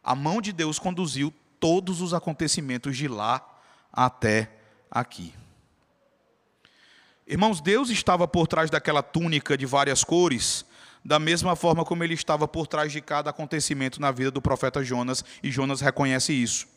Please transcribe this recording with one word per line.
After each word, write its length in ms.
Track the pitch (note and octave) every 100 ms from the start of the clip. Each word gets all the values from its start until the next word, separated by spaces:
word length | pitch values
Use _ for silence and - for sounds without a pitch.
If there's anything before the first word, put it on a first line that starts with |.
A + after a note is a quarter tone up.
A 100 | -
mão 280 | C3 D3 G#3
de 100 | G#3
Deus 260 | E3+ D#3 D3
conduziu 540 | F#3 F3+ E3+ C3 D3 - _ _
todos 440 | E3 F3+ F#3 F3
os 100 | F3+
acontecimentos 800 | E3+ E3 D#3 D3+ - C#3 B2 C#3
de 140 | B2+ D3
lá 460 | G#2+ G#2+ C3 - - _ _ _
até 600 | - B2+ - A2+ A2 A2 - _ _ _
aqui. 420 | A#2 B2 - F2 - - _ _ _ _ _ _ _ _ _ _ _ _ _ _ _ _ _ -
Irmãos, 360 | D3+ A3 F3+
Deus 260 | D3+ G#3+ B3+
estava 400 | G#3 - F3+ F3
por 180 | F3 D#3+
trás 240 | D#3+ D#3+
daquela 320 | D#3 - D3
túnica 540 | - D#3+ E3+ D3+ - C#3
de 80 |
várias 400 | C3 C#3 C#3 B2+
cores, 580 | - E3+ F3 A#2+ - - - - - -
da 160 | - D3+
mesma 380 | D#3 E3+ F3+ E3
forma 300 | E3+ E3 E3
como 180 | E3+
ele 80 | E3+
estava 340 | E3 - D3+ D3+
por 200 | E3 D3+
trás 260 | D3+ D3+
de 80 | D3
cada 300 | - D3 D3+
acontecimento 680 | C#3+ D3+ D#3 - C#3+ C3 -
na 120 | C#3+
vida 200 | B2+ C3
do 120 | C3+
profeta 420 | D3 C3 C3 C#3+
Jonas, 400 | B2+ B2 B2 B2+ - -
e 80 | C#3
Jonas 300 | B2 C3+ C3+
reconhece 540 | C3+ - C#3 C3 -
isso. 340 | C#3 A2+ - -